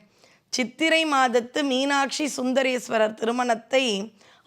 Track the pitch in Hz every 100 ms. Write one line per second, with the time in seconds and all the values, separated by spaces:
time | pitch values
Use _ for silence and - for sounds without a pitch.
0 | _ _ _ _ _ - 254 - 320 320
1 | 320 277 262 240 233 302 285 254 277 285
2 | 277 - 294 - 254 262 262 254 - 233
3 | 214 220 226 240 247 233 - 269 254 202
4 | 220 - - _